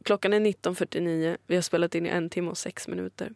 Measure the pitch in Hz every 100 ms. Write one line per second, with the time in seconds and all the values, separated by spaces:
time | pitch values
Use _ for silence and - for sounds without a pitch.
0 | - 202 196 208 214 190 170 180 - -
1 | 175 165 160 - - 180 - 170 170 170
2 | 170 175 170 185 175 175 - - - 180
3 | 185 - -